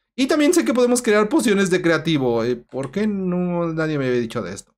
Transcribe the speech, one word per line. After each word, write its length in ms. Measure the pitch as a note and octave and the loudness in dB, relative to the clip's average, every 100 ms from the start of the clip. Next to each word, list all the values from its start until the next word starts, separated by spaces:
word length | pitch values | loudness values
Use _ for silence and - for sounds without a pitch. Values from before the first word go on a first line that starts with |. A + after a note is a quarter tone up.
| _ | _
Y 140 | - C4+ | -4 0
también 260 | D#4 D4 | 2 2
sé 120 | E4+ A3+ | 2 2
que 80 | |
podemos 280 | B3 B3 B3 | 2 2 2
crear 280 | A#3 G#3 G#3+ | 2 2 2
pociones 400 | D#4+ A3+ G3 F#3+ | 2 2 2 2
de 120 | F3 | 0
creativo. 640 | E3+ D#3 E3 D3+ B2+ A#2 | 2 0 0 0 0 0
Eh, 140 | A2+ A#2+ | 0 -4
¿por 340 | - B2+ C3+ | -6 -10 -8
qué 160 | G3 G#3+ | -4 -4
no 640 | G3+ F#3 F3+ F3+ F3 E3+ | -2 -2 -2 -2 -2 -4
nadie 260 | D#3+ D#3 D3 | -2 -2 -2
me 100 | C3 | 0
había 120 | B2 | 0
dicho 220 | A2+ A#2+ | -2 -6
de 120 | F2+ | -8
esto? 200 | G2 - | -10 -16